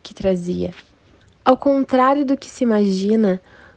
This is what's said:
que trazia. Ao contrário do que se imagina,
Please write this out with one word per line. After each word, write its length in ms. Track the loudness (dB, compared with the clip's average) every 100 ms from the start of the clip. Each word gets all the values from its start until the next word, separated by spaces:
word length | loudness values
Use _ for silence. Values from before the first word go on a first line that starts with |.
que 140 | -10
trazia. 580 | -6 -2 -2 -4 -6 -6 -10 -20 _ _ _ _ _
Ao 120 | 0 2
contrário 680 | 2 0 0 2 2 2
do 120 | 0 -4
que 120 | -6
se 140 | -4
imagina, 800 | 0 2 2 0 0 2 2 -2 -8 -20 -20